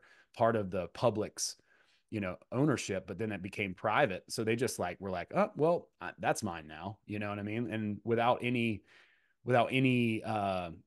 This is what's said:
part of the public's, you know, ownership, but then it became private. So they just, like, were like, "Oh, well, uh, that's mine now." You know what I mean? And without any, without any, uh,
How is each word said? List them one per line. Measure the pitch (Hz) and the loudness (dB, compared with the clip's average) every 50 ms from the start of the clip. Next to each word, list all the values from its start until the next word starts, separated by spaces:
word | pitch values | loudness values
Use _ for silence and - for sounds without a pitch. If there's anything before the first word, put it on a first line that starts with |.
| - - - - _ _ - | -12 -18 -20 -20 _ _ 0
part | - 117 113 117 | 4 4 4 4
of | 110 101 92 | 4 0 -2
the | 98 92 87 82 | -2 -4 -4 -6
public's, | - - 131 117 104 107 101 82 - - - - - - _ _ _ _ _ _ _ _ _ - | -2 2 2 2 2 2 -2 -4 -4 -6 -6 -6 -6 -10 _ _ _ _ _ _ _ _ _ -6
you | 110 107 | -4 -4
know, | 98 90 - - _ - | -2 -4 -6 -8 _ -4
ownership, | - 123 143 156 120 101 - - 98 92 92 | 0 2 4 4 2 2 0 -2 -4 -4 -4
but | - 98 | -6 -6
then | 85 113 107 | -4 -4 -4
it | 101 90 | -4 -6
became | 90 104 - - 104 98 90 | -8 -6 -4 -4 -4 -4 -4
private. | - - 110 107 135 147 104 92 87 - - | -2 0 2 4 4 4 2 0 -2 -8 -6
So | - - 110 | -4 -2 0
they | 110 117 | 0 2
just, | 117 131 107 - - | 2 0 -2 -2 -2
like, | 92 90 87 - | -4 -4 -4 -6
were | 92 98 | -6 -4
like, | 90 87 85 - - | -4 -4 -4 -2 -2
"Oh, | 180 208 - - | 0 0 0 0
well, | - 147 165 175 - - - _ - | 2 2 2 2 2 -2 -8 _ -12
uh, | 90 82 - - | -10 -10 -8 -2
that's | 98 123 123 - 117 | 0 0 0 0 -2
mine | 98 85 82 76 | -6 -6 -6 -10
now." | 78 78 78 85 101 107 - _ | -12 -10 -10 -8 -8 -10 -10 _
You | - 104 104 | -8 -6 -6
know | 104 104 | -4 -4
what | 101 104 | -4 -4
I | 101 | -4
mean? | 104 107 117 123 - 107 | -4 -4 -4 -4 -2 -2
And | 110 107 104 104 98 - | -2 -2 -4 -4 -4 -2
without | 113 117 113 117 120 120 - | 0 2 4 4 4 2 2
any, | 117 123 123 120 117 113 107 95 - _ - - - _ _ _ _ _ _ _ - | 0 0 0 0 0 0 -2 -4 -8 _ -20 -20 -20 _ _ _ _ _ _ _ 0
without | 120 127 120 113 - | 2 4 4 4 4
any, | 127 131 135 131 127 123 120 117 113 110 - | 4 4 4 4 4 4 4 2 2 0 -2
uh, | 104 110 107 98 98 95 92 87 85 82 - - | -2 -2 0 0 0 0 -2 -2 -6 -8 -12 -12